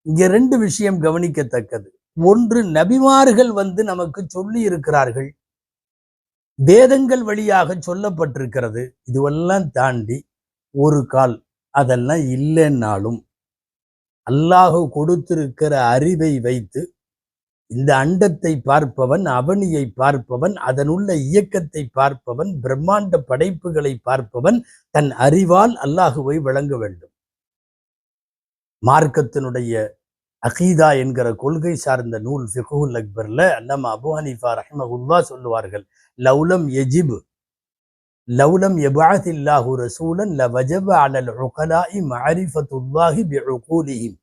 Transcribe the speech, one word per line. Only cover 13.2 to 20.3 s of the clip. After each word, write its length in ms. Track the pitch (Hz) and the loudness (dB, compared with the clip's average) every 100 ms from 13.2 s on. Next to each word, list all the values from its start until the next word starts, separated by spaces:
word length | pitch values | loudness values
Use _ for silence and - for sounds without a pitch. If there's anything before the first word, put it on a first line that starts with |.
| _ _ _ _ _ _ _ _ _ _ - | _ _ _ _ _ _ _ _ _ _ -2
அல்லாஹ் 580 | 139 165 180 180 165 156 | 0 4 6 6 4 0
கொடுத்திருக்கிற 960 | 147 156 175 - 165 143 - 151 139 120 | -2 0 -2 -2 -4 -4 -2 0 2 2
அறிவை 540 | 127 160 170 156 139 | 2 2 0 0 0
வைத்து 420 | 120 127 101 131 180 _ _ _ _ _ _ _ _ | -2 -4 -4 -8 -10 _ _ _ _ _ _ _ _
இந்த 240 | 120 139 135 | -2 2 2
அண்டத்தை 580 | 143 185 202 156 170 151 135 | 2 2 2 2 -4 -2 2
பார்ப்பவன், 600 | 147 139 123 127 160 175 | 0 0 -2 0 0 0
அவனியை 680 | 127 135 196 190 156 127 110 | -2 0 -2 -2 -2 -4 0
பார்ப்பவன், 580 | 135 147 113 | 0 0 -6